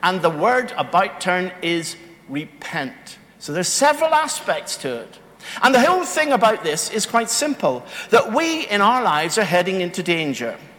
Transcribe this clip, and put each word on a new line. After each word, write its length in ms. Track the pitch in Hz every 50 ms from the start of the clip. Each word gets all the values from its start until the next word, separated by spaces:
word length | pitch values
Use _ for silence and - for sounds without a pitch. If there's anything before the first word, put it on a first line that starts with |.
and 220 | - 175 185 185 160
the 80 | 170
word 420 | 165 147 165 220 247 254 254 208 -
about 440 | - 143 - - 175 196 202 - -
turn 300 | - 185 180 180 185 185 180 -
is 360 | - 170 170 170 165 160 - - - - - - - -
repent. 880 | 135 143 156 - - - - - - - 139 127 - - - - - - - _ _ _
So 120 | - - 147
there's 140 | 175 180
several 480 | 175 - - 269 285 302 285 330 320 320
aspects 640 | 302 311 285 - - - - 170 151 147 - -
to 240 | - - 139 123 117
it. 180 | 98 - - - - - - _ - - - -
And 140 | - 254 262
the 60 | 247
whole 240 | 240 320 359 370 359
thing 260 | - - 320 302 302
about 320 | 277 233 233 220 220 - -
this 260 | 262 247 - - - -
is 120 | 220 208
quite 260 | - - 233 233 -
simple, 540 | - - 285 302 277 - - 160 131 123 - - - - - -
that 220 | - 233 - - 214
we 360 | 277 330 330 330 320 - -
in 120 | 208 202
our 220 | 202 208 240 254 247
lives 360 | 196 151 151 156 175 - 226
are 60 | 214
heading 360 | 170 165 180 175 185 185 190
into 240 | 180 175 170 - 175
danger. 520 | 165 175 165 160 147 131 110 120 117 98 80 - - -